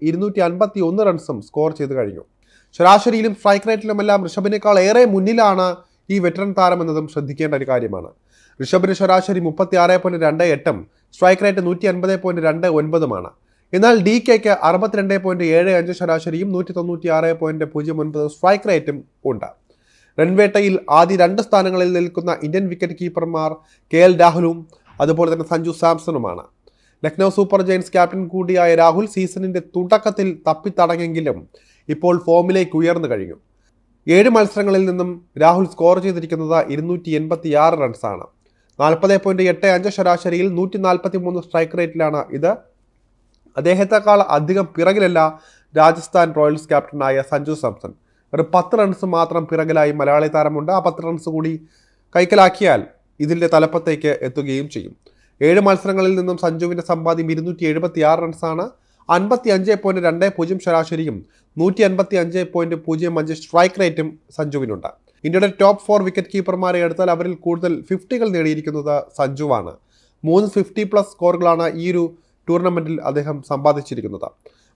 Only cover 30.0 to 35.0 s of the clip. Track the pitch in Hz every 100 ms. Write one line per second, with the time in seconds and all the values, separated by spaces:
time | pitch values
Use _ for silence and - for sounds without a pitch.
30 | 214 202 190 160 - 156 208 185 170 170
31 | 165 165 151 92 - _ _ _ - 151
32 | 175 175 170 170 180 190 180 160 170 170
33 | 151 110 92 - _ _ _ _ _ _
34 | - 175 208 226 202 208 202 196 190 180